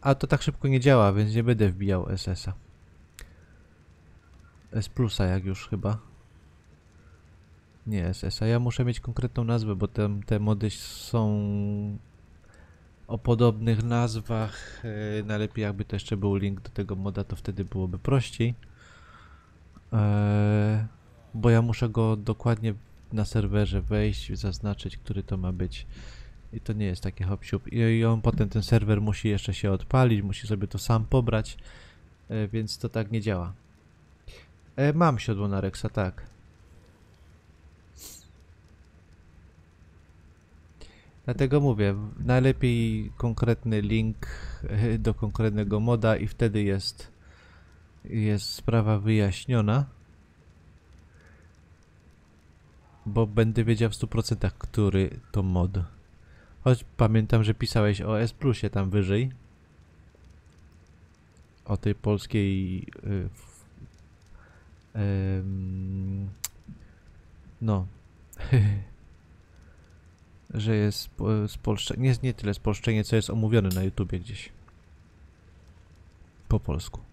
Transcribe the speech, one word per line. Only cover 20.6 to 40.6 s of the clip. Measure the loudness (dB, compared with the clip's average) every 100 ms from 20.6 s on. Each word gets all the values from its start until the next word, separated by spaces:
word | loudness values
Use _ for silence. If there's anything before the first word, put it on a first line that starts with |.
| 2 0 -2 -10 -20 -20 -14
bo | 0 4
ja | 6
muszę | 4 0 0
go | 2 2 2
dokładnie | -2 -2 0 0 -2 -6 -12 -20 -8
na | -4
serwerze | 0 0 2 2 2 0
wejść, | 0 0 0 -2 -6
zaznaczyć, | -6 -6 -4 -6 -6 -8 -10
który | -8 -8
to | -4 -4
ma | -4
być. | -2 -4 -6 -14 -14 -16 -16 -18 -18 -14
I | -12
to | -6
nie | -2 -2
jest | -2
takie | -6 -4
hop | -4 -4
siup. | -4 -6 -4
I, | 0
i | 2 4
on | 4 2
potem, | 2 2 0
ten | -2
serwer | 4 4 4 2
musi | 2 -2 0
jeszcze | -2 -2
się | -2 0
odpalić, | 0 0 4 4 4
musi | 0 -6 -4
sobie | -4 -4
to | -6
sam | 0 0
pobrać. | 4 2 2 0 -2 -10 -18 -20 -20 -20 -20 _ -8
E, | -4 -2
więc | -4 -6 -6
to | -6
tak | -4 -2
nie | -2
działa. | -2 -2 -4 -10 _ -20 _ _ _ -20 -20 -20 -20 -20 -18 0
E, | 0
mam | 4 4 2
siodło | -2 -2 0
na | 0
Rexa, | -2 -4 -6
tak. | -2 -2 -4 -16 -20 -20 -20 -20 -20 -20 _ -20 -20 -20 -20 _ -20 -20 -20 -20 -20 -20 -20 -20 -20 -20 -20 -20 -20 -20 -20 -20 -20 -20 -20 -20 -20 -20 _ -20 -20 -20 -20 -20 -20 _ -20